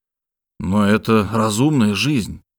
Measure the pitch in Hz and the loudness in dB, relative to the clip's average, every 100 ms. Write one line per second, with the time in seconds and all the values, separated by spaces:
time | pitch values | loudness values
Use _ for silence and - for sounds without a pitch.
0 | _ _ _ _ _ - 87 104 101 107 | _ _ _ _ _ -10 -2 0 2 2
1 | 113 113 101 110 110 104 147 147 104 98 | 2 0 2 -2 -2 0 2 2 0 0
2 | 131 139 82 78 _ | -2 -2 -4 -10 _